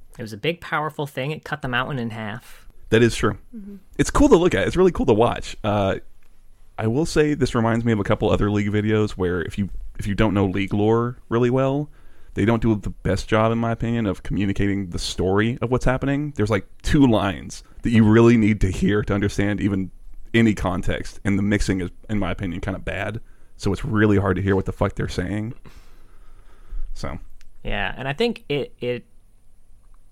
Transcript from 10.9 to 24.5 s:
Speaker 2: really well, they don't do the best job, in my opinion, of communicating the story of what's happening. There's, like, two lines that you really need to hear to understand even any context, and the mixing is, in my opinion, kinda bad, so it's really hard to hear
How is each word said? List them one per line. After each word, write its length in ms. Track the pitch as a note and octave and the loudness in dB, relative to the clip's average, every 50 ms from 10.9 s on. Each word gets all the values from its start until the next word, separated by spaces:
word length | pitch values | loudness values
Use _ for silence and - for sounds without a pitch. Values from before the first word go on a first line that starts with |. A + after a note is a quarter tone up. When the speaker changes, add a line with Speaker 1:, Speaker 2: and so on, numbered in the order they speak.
| A2+ A#2 A#2+ B2 B2+ - - - | 4 2 2 -2 -4 -8 -6 -2
Speaker 2:
really 220 | A2+ A#2 B2 A#2+ | 0 2 2 2
well, 400 | B2 C3 C3+ C3+ C#3 D3 D3 - - - - - - - - - - | 2 2 2 0 0 -2 -4 -6 -10 -16 -18 -18 -16 -16 -16 -8 -4
they 120 | - G2+ | 0 2
don't 160 | A2 A#2 A2+ | 2 2 2
do 120 | A#2 A2+ A2 | 2 2 0
the 140 | G2+ - G2 | 0 -2 -6
best 380 | - - - G#2 G2 - - - | -8 -4 -2 -2 -2 -2 0 0
job, 240 | A2+ G#2+ A2 A2+ | 2 2 2 2
in 60 | A2+ A#2 | 0 0
my 120 | A#2 A#2 | -2 -2
opinion, 360 | A2+ - A#2 A2+ A#2 A#2 A2 | -4 -4 -4 -2 -2 -2 -2
of 160 | G2 F2 - | -2 -2 -4
communicating 640 | - - D2 F2+ G#2 G2 F#2+ - G2+ G2+ G2 G2+ G2 F2 | -6 -6 -4 -2 -2 0 0 0 0 0 0 -2 -4 -6
the 80 | E2+ E2+ | -6 -6
story 600 | - - - - F2 F#2 F#2+ G#2 A2 A2+ B2+ - | -6 -6 -4 -2 0 2 2 2 2 0 -2 -4
of 100 | - A#2 | -2 -2
what's 140 | B2+ A#2+ - | -2 0 2
happening. 480 | B2+ B2+ C3 C3 C#3 C#3 C#3+ D3+ D3 - | 0 0 0 -2 -2 -2 -2 -4 -4 -4
There's, 120 | - G#2+ G#2+ | -2 -2 0
like, 180 | A2 G2 - - - - | 0 -2 -4 -6 -14 -8
two 240 | - - - D3 C#3 | -2 2 4 6 6
lines 560 | B2 G#2+ F#2+ F#2 G2 D#2+ B1+ - - - - - - - - | 6 6 4 2 -2 -4 -6 -10 -14 -16 -16 -18 -20 -12 -6
that 80 | - A2+ | -2 2
you 120 | A#2+ A2 | 4 6
really 360 | A2+ G#2 G#2+ A#2 A#2 A#2 A#2+ A2+ | 6 8 8 8 8 8 8 6
need 240 | G#2+ G#2 A2 G2 | 6 4 4 2
to 80 | - F#2 | 2 0
hear 320 | - - F#3+ C3+ G#2 G#2 | 2 0 0 2 2 0
to 100 | - - G2+ | 0 0 0
understand 460 | G2+ G2 G2 - - G2+ G2+ G#2 F#2 | 0 0 0 0 0 -2 -2 0 0
even 300 | - G#2 G2+ F#2+ F#2+ F2+ - - - - - - - - | 0 0 0 -2 -2 -6 -8 -14 -16 -14 -12 -12 -6 0
any 220 | - A#2 A#2 A#2 G2 | 2 4 4 4 2
context, 640 | - - F#2 F2 F#2 - - D#2+ - - - - - | 2 -2 -2 -2 -2 0 -2 -2 -2 -4 -8 -12 -6
and 160 | - G2+ G2+ G2 | -2 -2 0 0
the 40 | |
mixing 400 | G2+ G#2 G#2+ G2+ - - F#2+ F#2 | 2 2 0 0 0 0 -2 -2
is, 80 | F2 F2 - - - - | -4 -6 -10 -12 -8 -6
in 100 | G#2+ G#2 | -4 -2
my 120 | F#2+ E2+ | -2 -2
opinion, 320 | F#2+ - G2+ F2 F2 F#2+ | -4 -6 -6 -6 -6 -6
kinda 160 | - - - - | -6 -6 -8 -6
bad, 420 | - E2+ E2+ F#2+ G2+ G#2 G#2+ A2+ - - - - - - - - | -8 -8 -8 -6 -6 -6 -8 -10 -12 -16 -18 -20 -20 -20 -12 -6
so 140 | - G2+ F#2 | -2 -2 -2
it's 100 | - - | -2 -2
really 320 | - A2 G#2 G#2+ G#2 G2+ | 0 2 4 6 6 6
hard 200 | G2 G2 G2 F#2 | 4 4 2 0
to 60 | F2+ | 0
hear 140 | G2 G2 | 2 2